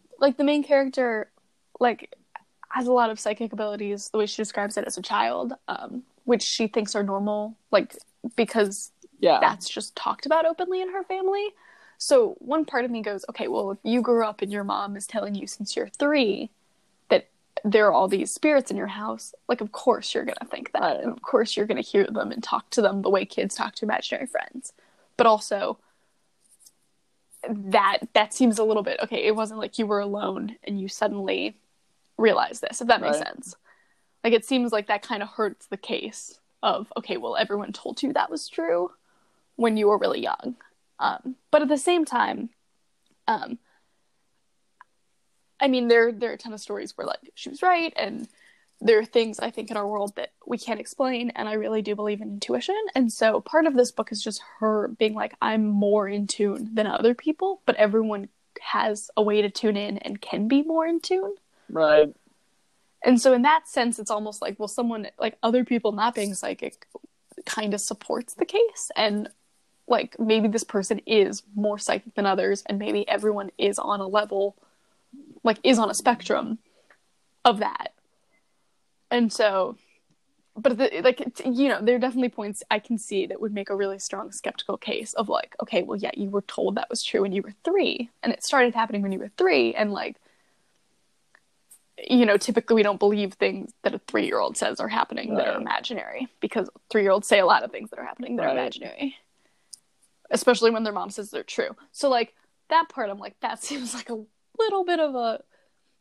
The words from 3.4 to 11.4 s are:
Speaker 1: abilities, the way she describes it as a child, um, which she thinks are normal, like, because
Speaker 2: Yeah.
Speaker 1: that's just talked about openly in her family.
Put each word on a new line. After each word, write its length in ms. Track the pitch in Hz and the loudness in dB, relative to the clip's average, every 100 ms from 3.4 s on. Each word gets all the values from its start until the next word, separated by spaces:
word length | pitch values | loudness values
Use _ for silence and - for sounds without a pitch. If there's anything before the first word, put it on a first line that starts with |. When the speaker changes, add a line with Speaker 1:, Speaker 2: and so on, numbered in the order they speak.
| 226 | -4
Speaker 1:
abilities, 560 | 208 214 208 202 202 - | -4 -4 -4 -4 -6 -4
the 80 | 220 | -2
way 80 | 208 | 0
she 160 | - | -2
describes 360 | 214 - 202 208 | -6 -4 -4 -4
it 80 | 208 | -6
as 120 | 190 | -6
a 40 | |
child, 520 | 190 208 226 - 240 269 - | -2 0 0 0 -6 -8 -10
um, 360 | - - 247 254 _ | -10 -10 -12 -14 _
which 180 | - 233 | 0 2
she 260 | - - 220 | 2 -2 -2
thinks 280 | 226 208 214 | 0 -2 -2
are 80 | |
normal, 540 | 202 196 202 208 214 226 _ | -2 0 -2 -2 -4 -10 _
like, 260 | 208 - - - _ 240 - | 2 2 -8 -20 _ -6 0
because 560 | 226 233 202 202 - _ - _ | 0 2 0 -2 -14 _ -20 _
Speaker 2:
Yeah. 200 | 170 147 | 4 6
Speaker 1:
that's 300 | - 202 - | 4 2 -6
just 260 | - 214 - | -8 -10 -6
talked 300 | - - 277 | -4 -2 2
about 200 | 320 320 | 2 2
openly 360 | 320 359 370 | 0 -4 -4
in 100 | 370 | -4
her 120 | 381 | -6
family. 500 | 359 381 381 403 | -6 -2 -2 -2